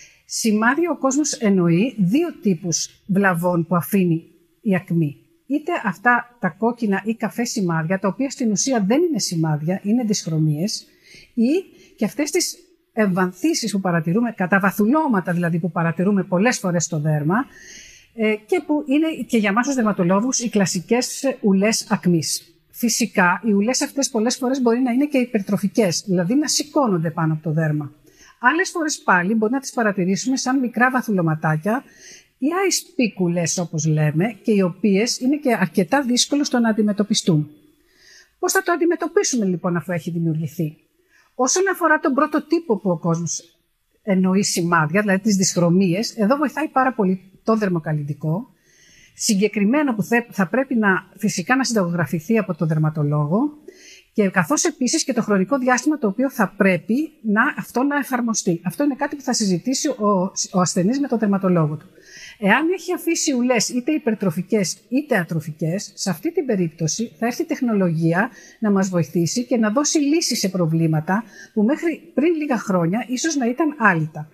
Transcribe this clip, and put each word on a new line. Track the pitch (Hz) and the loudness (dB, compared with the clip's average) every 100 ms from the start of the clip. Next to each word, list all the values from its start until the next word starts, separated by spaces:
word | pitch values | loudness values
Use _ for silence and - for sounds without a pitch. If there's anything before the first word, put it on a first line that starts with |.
| - _ | -20 _
Σημάδια | _ - 226 214 226 285 339 | _ -4 0 2 2 2 0
ο | 269 | 0
κόσμος | 269 262 302 | 0 0 -2
εννοεί | - 208 190 170 165 254 220 | 0 2 4 4 4 2 0
δύο | 175 269 339 - | 2 2 0 -2
τύπους | 208 170 180 147 - - - | -2 0 -2 -4 -6 -12 -2
βλαβών | 196 196 170 180 170 165 | 2 2 2 2 0 0
που | 175 | -2
αφήνει | - 202 180 160 - _ _ _ | 2 2 2 0 -4 _ _ _
η | 220 | -2
ακμή. | 185 - 170 147 - _ _ - | -2 0 0 0 -4 _ _ -6
Είτε | 294 330 349 | -4 -2 -4
αυτά | - - 240 240 - _ | -4 -2 0 0 -2 _
τα | 185 | -6
κόκκινα | - 226 240 214 196 | -2 -2 -2 -2 -2
ή | 202 | -2
καφέ | 220 208 - | -4 -6 -4
σημάδια, | 240 233 175 160 160 190 | -4 -2 -2 -2 -2 -2
τα | 202 | -2
οποία | - 269 | -2 -6
στην | - 233 | -2 -2
ουσία | 196 269 247 190 | 0 0 0 2
δεν | 277 | 2
είναι | 349 233 | 0 -2
σημάδια, | - 165 160 151 156 196 | -2 -2 0 0 -2 -4
είναι | 202 240 | 0 0
δυσχρωμίες, | 220 208 170 160 156 147 208 - - _ _ - - | 0 -2 -2 0 0 0 -4 -6 -14 _ _ -20 -10
ή | - 233 349 - - - - | 0 2 0 -2 -16 -20 -6
και | |
αυτές | 208 - 294 | -4 -2 -2
τις | 359 - - _ _ _ | -2 -2 -8 _ _ _
εμβανθήσεις | 226 208 185 180 - 311 320 220 | -2 0 2 -2 0 -2 -2 -2
που | 196 | -2
παρατηρούμε, | 190 170 160 202 240 220 | 0 0 0 0 0 -2
κατά | 175 196 | 0 2
βαθουλώματα | 190 - 208 311 311 196 175 | 2 2 2 2 2 0 0
δηλαδή | 175 170 170 | -2 0 0
που | 175 | -2
παρατηρούμε | 170 165 160 185 202 | -2 -2 0 0 0
πολλές | 180 180 240 247 | 0 0 2 0
φορές | 190 170 | -2 -2
στο | - 156 | -2 -2
δέρμα, | 151 151 147 208 285 - - - - - _ | 0 0 0 0 -2 -12 -20 -20 -20 -20 _
ε, | 226 214 | -4 -2
και | 214 214 359 302 | -2 -2 -2 0
που | 302 294 | -2 0
είναι | 294 320 - - | 0 0 -4 -2
και | 233 | 0
για | 202 | 2
εμάς | 208 247 | 0 0
τους | |
δερματολόγους | 262 214 190 175 196 254 - | 0 0 2 2 2 0 -2
οι | 240 | -2
κλασικές | 208 175 185 - 240 247 - 269 - | 0 0 -2 0 0 0 -4 -4 0
ουλές | 208 190 208 226 - | 2 2 2 0 -2
ακμής. | 202 180 170 127 - - _ _ | 0 2 2 0 -6 -10 _ _
Φυσικά, | - 233 - 220 - 175 185 | -4 -2 0 -2 2 2 2
οι | 226 | 2
ουλές | 202 214 262 | 2 2 0
αυτές | 285 277 262 | -2 -2 -2
πολλές | 226 233 - | 0 -2 -2
φορές | 247 277 | -2 0
μπορεί | 233 240 | 2 2
να | 262 | 2
είναι | 240 294 | 0 2
και | 269 | 0
υπερτροφικές, | 247 214 196 202 190 - 196 - - | 0 -2 -2 -2 0 2 0 0 -2
δηλαδή | 180 175 | 0 2
να | 269 302 | 0 0
σηκώνονται | - - 302 240 180 165 | -4 -2 0 2 0 -2
πάνω | 160 160 | -2 -2
από | 156 | -2
το | 165 | -2
δέρμα. | 156 156 151 143 - _ _ - _ | -2 0 -2 -6 -14 _ _ -20 _
Άλλες | 240 320 381 | 2 2 -2
φορές | 349 302 - | -4 -4 -4
πάλι | - 180 175 | 2 2 2
μπορεί | 226 214 | 0 0
να | 269 | -2
τις | - | -4
παρατηρήσουμε | 247 214 196 180 196 254 262 | -2 -2 0 -2 -2 -2 -2
σαν | 254 269 | 0 -2
μικρά | 240 220 254 | -2 0 0
βαθουλωματάκια | 247 226 190 160 156 160 156 190 247 - - - - _ _ | 0 0 0 0 0 -2 -2 -2 -4 -6 -20 -20 -20 _ _
ή | 269 | -2
ice | 349 392 - - - | 0 0 0 -4 -2
πίκουλες, | 233 - 175 175 160 - | -2 0 -2 0 -2 -2
όπως | 170 156 156 | -4 -2 0
λέμε, | 156 151 156 220 - | 2 2 2 -2 -2
και | - | 0
οι | 208 | 2
οποίες | 185 175 214 190 240 - | 2 0 2 2 0 -2
είναι | 254 294 | -2 0
και | 262 | 0
αρκετά | 190 175 220 170 277 | 0 0 0 2 0
δύσκολο | 247 247 - 285 | 2 0 0 0
στο | - 247 | 0 2
να | 226 | 2
αντιμετωπιστούν. | 214 208 202 202 214 - 156 147 - _ _ _ _ - - _ _ | 2 0 0 0 0 2 2 0 -10 _ _ _ _ -20 -20 _ _
Πώς | 359 | -2
θα | 381 | 0
το | 381 | 0
αντιμετωπίσουμε, | 339 339 330 330 403 - 254 | 0 0 0 0 0 0 0
λοιπόν, | 196 175 180 170 | 0 -2 -2 -2
αφού | 185 | -2
έχει | 175 175 | -6 -4
δημιουργηθεί; | 170 165 156 165 - 156 - _ _ _ _ _ | -4 -2 -2 -4 -4 -6 -8 _ _ _ _ _
Όσον | - 262 370 392 | -4 0 0 0
αφορά | 349 320 302 | 0 2 2
τον | 311 | 2
πρώτο | 262 302 302 - | 0 0 -2 0
τύπο | 339 339 202 | -2 0 -2
που | 190 | 0
ο | 170 | 0
κόσμος | 175 165 165 - - _ _ _ _ _ | 0 -2 -2 -8 -12 _ _ _ _ _
εννοεί | 214 190 185 190 | 0 2 4 2
σημάδια, | 196 190 170 170 151 190 | 0 -2 2 2 2 0
δηλαδή | 214 190 | 0 0
τις | 220 196 | 2 2
δυσχρωμίες, | 190 - 170 180 190 175 233 226 | 2 2 2 4 2 0 -4 -2
εδώ | 208 285 | 0 2
βοηθάει | 285 285 302 | 0 -2 -2
πάρα | 262 262 | 0 0
πολύ | 254 185 190 - - | 0 0 -2 -6 -8
το | - 220 | -2 0
δερμοκαλλιντικό, | 202 170 160 151 147 143 156 175 262 _ _ _ _ - - | 0 -2 -2 -4 -4 -6 -4 -4 -6 _ _ _ _ -20 -20
συγκεκριμένο | - - 196 208 214 202 294 285 | -6 -2 2 2 2 2 2 0
που | 214 | -2
θε-, | 170 233 233 | 0 0 0
θα | - 175 | -4 0
πρέπει | 247 269 | 0 0
να, | 240 208 185 - - | 2 2 0 -4 -4
φυσικά | 208 - 170 262 | -4 -2 0 0
να | |
συνταγογραφηθεί | 240 220 170 170 160 170 - 226 | 2 0 0 -2 -2 -4 0 -2
από | 208 | 0
τον | 170 165 | -2 -2
δερματολόγο, | 156 156 156 147 151 147 196 294 - - - - - _ | 0 0 0 -2 0 0 0 0 -4 -20 -20 -20 -20 _
και | - 196 | -2 0
καθώς | 190 160 302 | 0 0 0
επίσης | 349 - 247 320 | 0 -2 -2 -2
και | - | -2
το | 240 | -2
χρονικό | 208 196 185 277 | 0 0 2 0
διάστημα | 254 247 302 302 | 0 0 0 0
το | 208 | -2
οποίο | 196 262 | 0 -2
θα | - 190 - | 0 -4 2
πρέπει | 196 175 - 247 320 _ | 2 2 -2 -2 -4 _
να, | 220 208 262 226 | 0 2 0 -2
αυτό | - 240 | -6 -2
να | 285 285 | 0 -2
εφαρμοστεί. | - 254 240 202 196 165 | -2 -2 -2 -2 -2 -2
Αυτό | 180 - | -4 -2
είναι | 294 | -2
κάτι | 254 285 294 | 0 -4 -4
που | |
θα | 269 | -4
συζητήσει | 233 202 170 240 262 302 | -2 0 0 -2 -2 -2
ο, | 226 208 190 190 - - | 0 2 2 0 -4 -4
ο | 185 | 0
ασθενής | 180 185 180 277 | 0 0 0 0
με | 285 | -2
τον | 226 | 0
δερματολόγο | 208 196 190 175 147 151 | 0 0 2 2 0 -4
του. | - - - - - - | -14 -20 -20 -20 -20 -4
Εάν | 196 247 320 | 2 2 2
έχει | 370 - | -2 -4
αφήσει | 339 339 330 311 | -4 -2 -2 0
ουλές | 247 247 240 - | 0 2 0 0
είτε | 247 247 | -2 -2
υπερτροφικές | 302 233 214 190 180 - 214 185 - _ | -2 -2 -2 -2 -2 -2 0 0 -6 _
είτε | 269 302 214 | -4 0 -2
ατροφικές, | 165 165 156 151 156 190 - | 0 -4 -6 -6 -4 -4 -8
σε | - 202 | -8 -6
αυτή | 165 330 | -4 -4
την | 339 262 | -4 -2
περίπτωση | 196 170 - 156 - 233 - | 0 -2 -2 -4 -4 -6 -4
θα | 233 | -4
έρθει | 247 | -4
τεχνολογία | 330 294 240 208 180 160 165 170 254 - - - | -6 -2 0 2 2 2 2 2 -2 -6 -20 -4
να | 214 | 0
μας | 196 190 | 2 2
βοηθήσει | 175 165 175 160 240 | 0 0 0 0 -2
και | 247 247 | -2 0
να | 214 | 2
δώσει | 233 294 330 | 0 0 0
λύσεις | 285 330 - 233 | 2 0 0 -2
σε | 196 | -2
προβλήματα | 190 165 160 165 156 156 202 - - - | 0 0 2 2 0 0 -2 -4 -16 -6
που | 220 | 0
μέχρι | 208 311 339 302 - | 2 2 -2 -4 -4
πριν | - 330 | 0 2
λίγα | 320 294 226 | 0 0 -2
χρόνια | - 185 165 220 240 | 0 0 2 -2 -4
ίσως | 254 320 285 | -4 -2 0
να | 233 | -2
ήταν | 254 311 - | 0 -2 2
άλυτα. | 214 165 156 151 151 | 2 2 -2 -6 -14